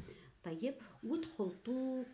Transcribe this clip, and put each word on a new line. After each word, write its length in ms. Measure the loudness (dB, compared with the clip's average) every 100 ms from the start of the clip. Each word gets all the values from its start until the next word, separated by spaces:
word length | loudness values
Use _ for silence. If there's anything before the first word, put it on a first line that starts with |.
| -4 -10 -16 -6
طيب، 320 | -2 0 0 0 -10 -6
وتخلطوه 1000 | 0 2 2 0 0 0 0 2 4 2 0